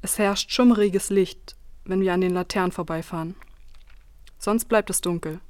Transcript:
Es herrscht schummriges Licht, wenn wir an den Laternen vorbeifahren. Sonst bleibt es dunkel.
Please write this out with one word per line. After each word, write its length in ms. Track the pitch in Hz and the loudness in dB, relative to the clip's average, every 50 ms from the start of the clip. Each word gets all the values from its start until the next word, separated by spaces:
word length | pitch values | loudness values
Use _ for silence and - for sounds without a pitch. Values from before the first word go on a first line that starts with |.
Es 160 | - 185 - | -4 -4 0
herrscht 340 | - 214 196 202 196 - - | 0 2 0 0 -2 -4 -4
schummriges 580 | - - 247 247 233 208 208 208 180 196 - - | 2 6 6 6 8 6 4 2 2 0 -2 2
Licht, 460 | 196 196 185 - - - - - - - - - - - - | 2 2 2 2 -2 -16 -18 -20 -20 -20 -20 -20 -20 -16 -8
wenn 160 | - 185 190 | -4 -2 0
wir 120 | 190 190 180 | 2 2 2
an 80 | 185 | 2
den 120 | 185 180 180 | 2 2 0
Laternen 380 | 180 180 - - 202 185 180 | -2 -2 -2 -2 0 0 -2
vorbeifahren. 640 | - - 170 - 165 160 170 - - 165 160 165 190 - - - - - - - - - - - - - - - - - - - - | -2 -4 -6 -6 -6 -8 -6 -8 -8 -8 -8 -8 -10 -14 -18 -20 -20 -20 -20 -20 -20 -20 -20 -20 -20 -20 -20 -20 -20 -20 -20 -20 -18
Sonst 280 | - - 208 208 226 - | -6 -2 0 0 0 0
bleibt 240 | - 226 214 202 - | 2 2 2 2 2
es 120 | 180 - | -4 -2
dunkel. 380 | - 180 175 170 - 156 156 170 - | -2 -2 -2 -2 -4 -8 -10 -10 -14